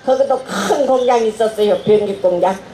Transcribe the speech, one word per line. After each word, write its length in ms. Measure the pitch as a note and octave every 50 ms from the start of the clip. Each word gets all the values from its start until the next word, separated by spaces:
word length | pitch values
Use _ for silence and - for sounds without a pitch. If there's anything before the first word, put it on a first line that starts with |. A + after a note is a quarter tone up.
| -
거기도 360 | B3+ C4 - C4+ - C4 B3+ -
큰 420 | - - - - - - D4 C#4
공장이 440 | C4 C4 B3+ B3 B3 B3 A#3 A3+ A3
있었어요. 480 | A3 - A3+ G#3+ A3 G#3 G#3+ G#3 F#3 F3+
변기 420 | - - G#3+ G#3 G#3 G3 G3 -
공장. 360 | - F3+ F3+ F3 F3+ F3+ F#3+ - - -